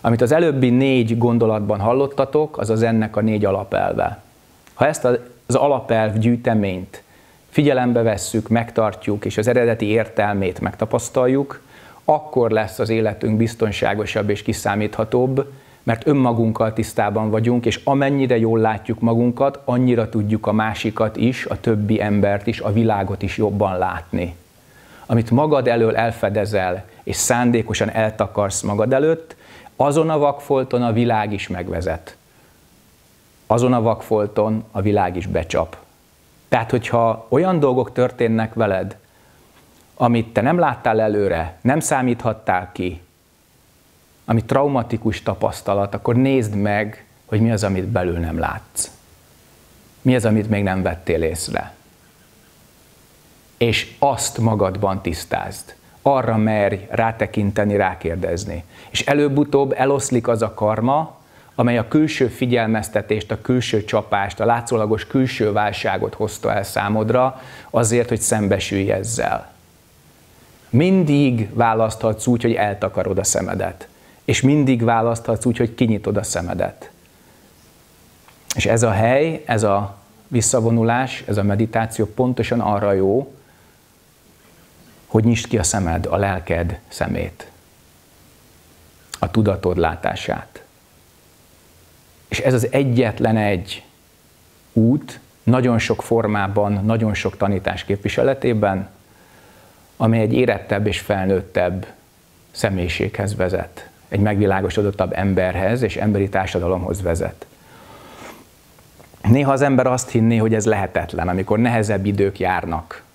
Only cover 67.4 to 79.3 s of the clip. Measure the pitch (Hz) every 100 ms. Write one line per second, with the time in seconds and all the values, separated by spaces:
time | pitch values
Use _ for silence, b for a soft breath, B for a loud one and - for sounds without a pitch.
67.4 | B B B 117 113 120 117 113 - 110
68.4 | 101 98 - 98 98 101 104 113 57 -
69.4 | - - _ _ _ _ _ b b b
70.4 | b b b 123 180 190 160 143 143 120
71.4 | 101 110 117 110 110 - 113 107 - 120
72.4 | 120 110 104 98 98 - 95 95 98 -
73.4 | 95 95 92 87 - b b b - 113
74.4 | 135 151 135 120 113 117 117 113 - 110
75.4 | 123 113 117 - 117 104 - 104 95 -
76.4 | 87 90 92 - - - _ b b b
77.4 | b b - _ _ _ - - - -
78.4 | - - 107 113 117 101 113 131 165